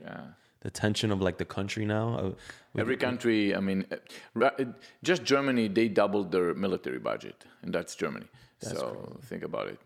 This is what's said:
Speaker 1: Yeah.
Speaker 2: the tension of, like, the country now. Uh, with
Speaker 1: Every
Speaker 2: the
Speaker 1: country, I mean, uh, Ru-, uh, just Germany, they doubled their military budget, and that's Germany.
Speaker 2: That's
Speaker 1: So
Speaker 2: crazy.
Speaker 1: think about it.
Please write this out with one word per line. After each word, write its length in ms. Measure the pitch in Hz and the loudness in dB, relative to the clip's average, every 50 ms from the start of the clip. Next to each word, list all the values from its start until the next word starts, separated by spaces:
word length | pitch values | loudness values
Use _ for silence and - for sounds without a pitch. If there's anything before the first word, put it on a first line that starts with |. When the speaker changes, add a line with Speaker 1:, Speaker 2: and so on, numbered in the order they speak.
| - | -6
Speaker 1:
Yeah. 160 | - - - - - - _ _ _ _ _ | -10 -12 -12 -14 -16 -18 _ _ _ _ _
Speaker 2:
the 100 | - - | -10 -10
tension 420 | - - 107 107 104 - 117 107 | -2 0 0 2 2 2 2 2
of, 80 | 101 95 95 | 2 2 2
like, 100 | 90 90 - 87 | 2 0 0 -4
the 60 | - - | -4 -4
country 280 | 95 98 98 - 110 107 | -4 -4 -4 -4 -2 0
now. 200 | 104 107 107 110 117 117 | 0 0 0 0 0 -2
Uh, 40 | - 95 95 - - - - - - - _ - | -2 -2 -4 -4 -6 -12 -18 -20 -20 -18 _ -4
with 80 | - | -2
Speaker 1:
Every 140 | 113 123 131 | 0 0 0
Speaker 2:
the 100 | - 135 | 0 0
Speaker 1:
country, 480 | 123 123 117 - 117 110 107 101 101 92 | 0 0 2 2 4 4 4 4 2 2
I 40 | 95 | 2
mean, 200 | 98 98 95 95 92 - | 0 0 0 0 -2 -4
uh, 40 | 87 - - - - - - - - | -8 -10 -10 -14 -20 -20 -20 -8 0
Ru-, 100 | 113 127 | 2 4
uh, 200 | 135 - 135 131 120 - - - - - _ - 160 | 4 4 2 -2 -4 -6 -12 -20 -20 -20 _ 2 2
just 140 | 185 143 113 | 2 2 4
Germany, 440 | - 139 139 139 135 127 120 110 | 4 4 4 4 4 4 4 2
they 200 | 104 92 117 - 110 95 107 | 4 4 4 4 4 4 4
doubled 300 | 101 98 101 104 95 85 | 4 4 2 0 0 2
their 220 | 95 90 87 85 - | 2 2 2 2 2
military 460 | - 98 95 92 - - 64 64 60 | 0 0 0 0 -2 -2 -4 -6 -4
budget, 380 | 53 57 53 55 - 50 - _ - - - _ - | -2 -4 -4 -4 -6 -12 -16 _ -20 -20 -20 _ -6
and 100 | 90 87 | -4 -4
that's 200 | 87 87 - - | -2 -4 -6 -6
Germany. 320 | - 90 73 62 50 - - - - - _ _ _ | -4 -4 -4 -4 -6 -12 -16 -20 -20 -20 _ _ _
Speaker 2:
That's 180 | - - 80 73 | -8 -6 -4 -4
Speaker 1:
So 60 | 64 57 | -4 -6
Speaker 2:
crazy. 360 | 50 50 50 - - - - - | -6 -8 -10 -12 -14 -16 -12 -12
Speaker 1:
think 140 | - 85 - | -10 -8 -8
about 240 | - - 53 50 50 50 | -6 -4 -4 -4 -6 -8
it. 60 | - | -12